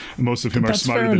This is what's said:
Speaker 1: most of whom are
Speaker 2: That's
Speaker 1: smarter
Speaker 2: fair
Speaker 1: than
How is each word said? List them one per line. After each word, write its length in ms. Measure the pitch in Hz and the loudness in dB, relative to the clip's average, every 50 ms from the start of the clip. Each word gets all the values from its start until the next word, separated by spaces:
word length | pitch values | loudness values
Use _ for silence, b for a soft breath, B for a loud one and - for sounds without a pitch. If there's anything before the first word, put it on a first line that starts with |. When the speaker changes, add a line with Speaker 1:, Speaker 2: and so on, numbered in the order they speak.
| B B B B | B B B B
Speaker 1:
most 260 | 127 120 120 - - | 0 0 0 -2 -4
of 80 | 120 107 | -2 0
whom 120 | 120 113 | 0 2
are 40 | 110 | 2
Speaker 2:
That's 140 | 107 101 - | 0 0 0
Speaker 1:
smarter 200 | 127 120 233 226 | 0 0 0 2
Speaker 2:
fair 40 | 226 | 2
Speaker 1:
than 80 | 214 180 | 2 2